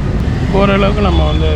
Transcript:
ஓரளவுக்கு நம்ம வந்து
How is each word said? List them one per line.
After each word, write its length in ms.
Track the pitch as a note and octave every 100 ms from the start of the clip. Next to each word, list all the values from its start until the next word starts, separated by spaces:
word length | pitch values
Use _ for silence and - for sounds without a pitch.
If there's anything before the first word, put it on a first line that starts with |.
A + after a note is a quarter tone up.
| - - - - - G3
ஓரளவுக்கு 440 | G3+ G3 G3 G3+ F#3+
நம்ம 140 | E3 D#3
வந்து 180 | D#3 D3+